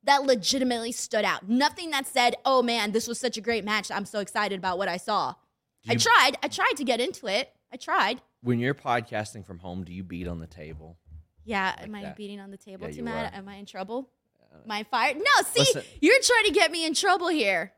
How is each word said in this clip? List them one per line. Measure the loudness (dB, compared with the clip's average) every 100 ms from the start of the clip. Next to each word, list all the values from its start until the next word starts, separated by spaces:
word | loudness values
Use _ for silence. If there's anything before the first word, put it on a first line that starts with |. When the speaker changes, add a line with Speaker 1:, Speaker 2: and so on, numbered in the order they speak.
Speaker 1:
that | 4 2
legitimately | 4 2 2 0 0 0 -4
stood | -8 -2 0 0
out. | -2 0
Nothing | 2 2 0 -4
that | -4 -2
said, | 2 2 2 2
"Oh | 4
man, | 4 0 0
this | -2 -2
was | -4
such | -6 -4
a |
great | -4 -2 0
match. | -2 -2
I'm | -6 -4
so | -6
excited | -4 -2 -2 -2
about | -4 -2
what | -2
I | -4
saw." | -2 -2 -2 -6 _ _ _ _
Speaker 2:
Do | -2
Speaker 1:
I |
Speaker 2:
you | 2
Speaker 1:
tried. | 6 8 6 4
I | -6
tried | 0 0 0
to |
get | 0 0
into | -2 -4 -2
it. | -2 -2 _ _
I | -16
tried. | -4 0 0 -2 _ _
Speaker 2:
When | -2 0
you're | 0
podcasting | -2 0 -2 -2 -6 -6 -10 -16
from | -14
home, | -10 -8
do | -8
you | -10
beat | -10 -8 -8
on | -8
the | -12
table? | -16 -16 -16 -18 -20 _ -20 _ _ -8
Speaker 1:
Yeah, | -4 -2 -4
Speaker 2:
Like | -12
Speaker 1:
am | -12
I |
Speaker 2:
that? | -14 -12
Speaker 1:
being | -14 -14
on | -16
the | -18
table | -18 -14 -12
Speaker 2:
Yeah, |
Speaker 1:
too, | -10
Speaker 2:
you |
Speaker 1:
Matt? | -8 -6 -8
Speaker 2:
were. | -10
Speaker 1:
Am | -16
I | -18
in | -16
trouble? | -12 -8 -8 -10 _ _ _ _
Speaker 2:
Uh, | -20 -8
Speaker 1:
Am |
I | -6
fired? | -2 2 2 2
No, | 4 4 4
see, | 2
Speaker 2:
listen. | 4 2 -4 2
Speaker 1:
you're | 6 6
trying | 6 4 4
to |
get | 4 4
me | 2 -2
in |
trouble | 0 2 2 2
here. | 0 2 0 -2